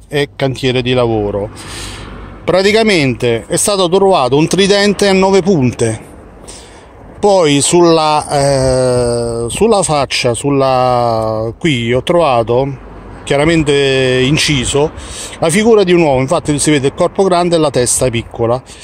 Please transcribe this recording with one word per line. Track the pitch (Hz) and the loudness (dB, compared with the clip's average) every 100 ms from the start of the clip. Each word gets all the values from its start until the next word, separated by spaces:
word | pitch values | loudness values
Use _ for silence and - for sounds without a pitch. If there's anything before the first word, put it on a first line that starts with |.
| - | -8
è | 147 143 - | -4 -4 -4
cantiere | 135 123 131 123 | -4 -2 -2 -2
di | 123 | -2
lavoro. | 127 120 110 101 101 104 - - - - - - - - - - | 0 0 0 -2 -4 -8 -10 -16 -14 -14 -14 -16 -18 -18 -10 -2
Praticamente | 180 196 214 220 180 135 113 123 113 - | 0 2 2 2 2 2 0 0 -2 -2
è | - | 0
stato | - 202 175 | 0 2 2
trovato | 190 196 175 127 139 | 2 2 2 2 2
un | 160 | 2
tridente | 175 196 196 208 190 202 | 2 2 2 2 2 2
a | |
nove | 190 190 196 | 2 2 2
punte. | 175 170 123 - 113 110 - - - - - - - - - - - - | 2 2 0 0 -4 -4 -10 -20 -20 -20 -20 -20 -20 -20 -20 -20 -20 -2
Poi | 208 190 156 143 | 2 4 4 2
sulla, | - 175 170 160 156 151 - 147 139 135 131 127 127 123 120 120 117 117 117 | 2 4 4 4 2 0 0 0 0 2 0 0 0 0 0 -2 -4 -4 -6
eh, | |
sulla | - 226 202 | 0 2 2
faccia, | 170 147 127 - 123 117 | 2 0 -2 -2 -2 -2
sulla, | 143 139 135 127 127 123 120 113 110 110 113 - | 0 0 2 2 2 2 0 0 -2 -4 -6 -4
qui | 170 127 117 | -2 -2 0
ho | 123 | -2
trovato, | - 175 156 120 113 123 139 131 - - - - | 0 0 2 2 0 0 -2 -6 -14 -18 -18 -12
chiaramente | - 139 151 165 147 143 139 131 131 127 | -4 0 2 2 2 2 2 2 0 2
inciso, | 127 151 - 139 117 139 151 - - - - - | 0 0 -2 -2 -2 0 -2 -4 -16 -14 -14 -4
la | 165 | -2
figura | 190 220 214 | 0 4 4
di | 180 | 4
un | 175 | 2
uomo, | 156 131 | 2 0
infatti | 131 165 - 147 | 0 -2 -2 -2
si | 165 | 0
vede | 151 135 | 0 0
il | |
corpo | - 170 - | -2 -2 0
grande | 190 175 175 170 | 0 0 0 0
e | |
la | 151 | 0
testa | 127 120 - 131 | 0 -2 0 -2
piccola. | 113 - - 113 127 - - | -2 -6 -4 -2 -2 -6 -20